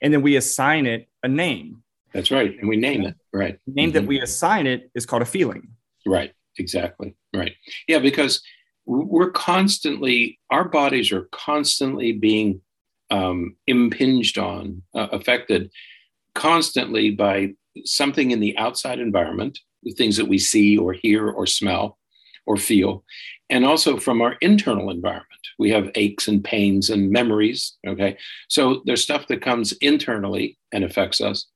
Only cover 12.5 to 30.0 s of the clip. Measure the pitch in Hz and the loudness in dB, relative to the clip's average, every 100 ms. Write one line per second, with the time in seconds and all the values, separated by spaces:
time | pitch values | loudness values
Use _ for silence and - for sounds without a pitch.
12.5 | 92 _ _ _ _ - 104 92 90 85 | -2 _ _ _ _ -4 -2 0 -2 -6
13.5 | - - 123 120 - 131 127 107 - 95 | -8 0 2 2 2 2 2 0 -2 -6
14.5 | 101 87 87 - 113 110 104 - 123 - | -6 -10 -12 -10 -6 -4 -4 0 -2 0
15.5 | 92 98 - - - _ _ _ - 156 | -2 -2 -14 -20 -20 _ _ _ -2 2
16.5 | 165 160 127 113 113 107 104 101 98 98 | 2 2 -2 -2 0 0 2 0 0 -2
17.5 | - _ - - - 139 139 127 117 104 | -6 _ -16 -6 -2 -2 0 0 0 -2
18.5 | 98 117 - 135 123 120 98 87 - 107 | -2 -4 -4 -8 -6 -2 0 -2 -4 -6
19.5 | - _ _ - - 113 104 98 95 - | -10 _ _ -12 -2 0 2 2 0 2
20.5 | 107 104 104 90 92 107 107 104 104 - | 4 6 4 2 -2 2 2 2 -2 -2
21.5 | - 101 90 107 - _ _ _ - - | -2 -2 -2 -4 -8 _ _ _ -14 -2
22.5 | 101 - 104 98 98 _ - - - - | -2 2 4 4 -2 _ -20 -18 -18 -2
23.5 | 127 131 156 160 127 - 117 117 - 180 | 2 4 4 2 0 0 2 2 2 4
24.5 | 208 139 104 98 87 92 - - - - | 4 4 -2 -2 -4 -4 -6 -12 -20 -18
25.5 | - 98 107 95 110 101 101 - 101 98 | -2 2 2 0 0 0 0 0 0 0
26.5 | 110 101 98 95 104 98 117 117 107 110 | 0 2 2 2 0 2 2 2 2 2
27.5 | 127 - _ - 95 98 - - - - | 0 -10 _ -10 -2 -2 -2 -16 -18 -4
28.5 | 151 131 131 - 120 - 147 - 120 131 | 0 2 0 -2 -2 -2 -4 -4 -4 -2
29.5 | 120 107 - 143 151 | -2 -2 0 2 2